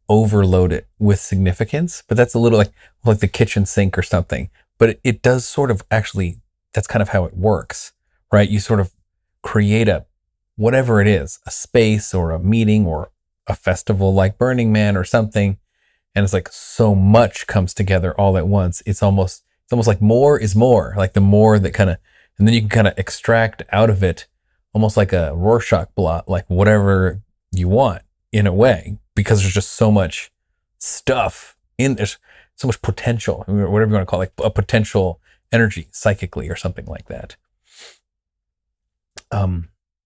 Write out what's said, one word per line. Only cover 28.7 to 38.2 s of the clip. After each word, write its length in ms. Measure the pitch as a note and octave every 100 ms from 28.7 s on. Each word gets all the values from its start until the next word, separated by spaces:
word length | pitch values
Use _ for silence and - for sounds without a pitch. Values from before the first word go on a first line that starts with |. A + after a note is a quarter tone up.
| F#2 - G#2+ _ -
because 240 | G2 G#2+
there's 120 | G2
just 180 | G2 -
so 180 | - A2
much 400 | G#2 E2+ - - _ _ _ _ -
stuff 800 | - - - B2+ F#2+ - - _ _ -
in, 180 | C#3 B2
there's 220 | G#2 - _ _ _
so 140 | - C3
much 120 | -
potential, 600 | - - B2 A#2 - - -
whatever 400 | G2+ F#2+ G#2 A2
you 60 |
wanna 120 | G#2 F2+
call 140 | F2+
it, 100 | F#2 -
like 80 | A2
a 40 |
potential 720 | - F#2+ A2 G#2 G#2 F#2 E2+ _ _ -
energy 380 | A#2 A2 E2+ -
psychically 560 | - G#2+ G2+ F2 - -
or 60 | -
something 280 | F2 - -
like 200 | - -
that. 280 | - - - _ _ _ - - _ _ _